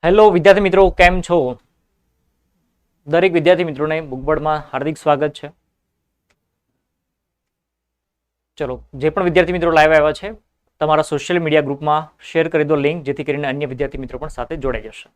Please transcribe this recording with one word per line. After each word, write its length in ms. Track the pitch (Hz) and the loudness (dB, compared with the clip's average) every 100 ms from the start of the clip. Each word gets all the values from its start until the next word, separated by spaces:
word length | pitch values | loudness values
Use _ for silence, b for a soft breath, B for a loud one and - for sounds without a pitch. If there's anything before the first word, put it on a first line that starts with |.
| 160 | 4
હેલો 240 | 202 214 | 6 6
વિદ્યાર્થી 320 | 180 165 196 | 6 6 6
મિત્રો, 280 | 196 180 190 | 4 4 4
કેમ 320 | - 180 185 | 4 2 2
છો? 380 | 170 170 127 123 _ _ _ _ _ _ _ _ _ _ _ _ _ _ 143 | -2 0 0 -6 _ _ _ _ _ _ _ _ _ _ _ _ _ _ -2
દરેક 260 | 160 190 | 0 2
વિદ્યાર્થી 300 | 170 156 180 | 2 2 2
મિત્રોને 380 | 175 139 151 156 | 2 -4 -4 -4
બુકબર્ડમાં 580 | 156 131 135 156 151 151 - | -6 -8 -4 -2 -2 -4 -6
હાર્દિક 260 | 131 143 151 | -6 -6 -4
સ્વાગત 360 | 156 143 151 | 0 0 0
છે. 180 | 147 143 _ _ _ _ _ _ _ _ _ _ _ _ _ _ _ _ _ _ _ _ _ _ _ _ _ _ _ _ _ _ _ | -6 -18 _ _ _ _ _ _ _ _ _ _ _ _ _ _ _ _ _ _ _ _ _ _ _ _ _ _ _ _ _ _ _
ચલો, 240 | 139 127 - | -8 -8 -14
જે 160 | 135 151 | -4 -4
પણ 140 | 156 | 0
વિદ્યાર્થી 300 | 180 170 170 | 2 2 2
મિત્રો 180 | 180 170 | 0 2
લાઈવ 220 | 160 156 | 4 6
આવ્યા 180 | 156 151 | 4 2
છે, 220 | 151 196 226 _ _ _ _ | -2 -12 -16 _ _ _ _
તમારા 220 | 156 151 | 0 0
સોશિયલ 380 | 151 147 - 180 | 0 -4 -2 -2
મીડિયા 220 | 160 156 | 0 0
ગ્રુપમાં 520 | 139 139 151 151 156 _ - | 0 -6 -2 -2 -4 _ -6
શેર 160 | 165 160 | -2 0
કરી 160 | 160 | 0
દો 120 | 151 151 | 0 0
લિંક, 280 | 143 170 | 0 -4
જેથી 200 | 143 139 | -8 -8
કરીને 240 | 143 143 143 | -6 -6 -4
અન્ય 180 | 139 147 | -6 -8
વિદ્યાર્થી 320 | 127 139 135 | -6 -8 -8
મિત્રો 220 | 127 127 | -12 -12
પણ 80 | 151 | -12
સાથે 280 | - 120 160 | -12 -10 -6
જોડાઈ 260 | 135 113 | -6 -6
જશે. 280 | 110 - - | -10 -20 -20